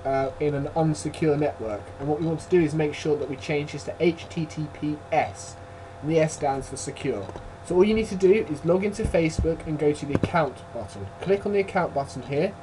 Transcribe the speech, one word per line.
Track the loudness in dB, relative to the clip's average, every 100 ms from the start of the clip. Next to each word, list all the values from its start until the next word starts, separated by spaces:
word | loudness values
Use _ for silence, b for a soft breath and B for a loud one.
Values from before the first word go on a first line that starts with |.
uh, | 0 0 0 0
in | -2 0
an | -2 2
unsecure | 2 2 -4 0 2 2
network, | 2 -2 -6 -6 -10 -8
and | -2
what | 0
we | 0
want | -2
to | 2
do | 4
is | 4
make | 2 0
sure | 0 0 0
that | 0
we | -6
change | -2 -2 -2
this | -8
to | -8 2
H | 2 2 -6
T | -6 -6
T | -4 -8
P | -4 -4 -4 -2
S, | 0 0 -4 -14 -14 B B B -8
and | 0
the | 4
S | 4
stands | 2 0 0 -4
for | -8
secure. | -8 -6 -4 -4 -6 -10 -12 -14 0
So | 6
all |
you | 6
need | 6 0
to | 4
do | 6 6 4
is | -2 2
log | 4
into | 2 -2
Facebook | 2 4 2 2 0 0 -2
and | 2
go | 2
to | 2 0
the | 0
account | 2 2 2 -2 -12
button. | -10 -10 -10 -12 -8
Click | 0 0 2
on |
the | 0
account | 2 0 0
button | -2 -4 -8
here | -4 0 0 -2